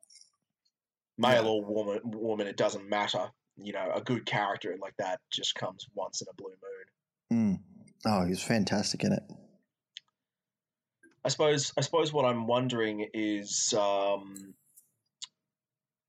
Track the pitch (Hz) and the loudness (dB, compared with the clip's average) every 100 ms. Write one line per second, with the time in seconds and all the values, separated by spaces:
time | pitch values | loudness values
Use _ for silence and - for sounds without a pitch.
0 | _ - _ _ _ _ _ _ _ _ | _ -20 _ _ _ _ _ _ _ _
1 | _ - 120 120 110 110 104 107 101 107 | _ 2 6 6 6 2 0 -2 -2 -2
2 | 120 110 113 104 101 101 107 101 98 104 | -4 -4 -2 -2 -2 0 0 0 -2 0
3 | 104 98 101 _ _ - 101 98 90 104 | 0 -2 -4 _ _ -16 -10 -6 -2 -2
4 | - 117 - 110 101 98 98 92 98 - | -2 -2 -2 0 0 -2 -6 -8 -10 -6
5 | 95 92 - - 98 - 98 95 - 101 | -6 -6 -8 -6 -6 -4 -6 -8 -14 -8
6 | 92 - 98 92 95 - 98 95 - _ | -8 -8 -12 -14 -16 -14 -16 -16 -18 _
7 | _ _ - 117 104 90 - - - _ | _ _ -2 2 2 0 -6 -20 -20 _
8 | 113 101 90 92 - 113 92 101 - - | 0 2 2 0 2 2 2 0 -2 0
9 | 101 - - - - _ _ _ _ - | 0 0 -4 -20 -20 _ _ _ _ -20
10 | _ _ _ _ _ _ _ _ _ _ | _ _ _ _ _ _ _ _ _ _
11 | _ _ 131 135 151 147 - - 135 165 | _ _ -2 4 4 4 2 -2 2 2
12 | 160 151 123 117 113 123 131 117 110 107 | 2 4 2 2 2 2 2 0 0 -2
13 | 107 110 107 104 101 - - 110 101 98 | -4 -2 0 -2 -2 -2 0 2 2 2
14 | 101 98 98 98 98 - _ - _ _ | 2 0 -4 -16 -18 -20 _ -20 _ _
15 | _ - - _ _ _ _ _ _ _ | _ -20 -20 _ _ _ _ _ _ _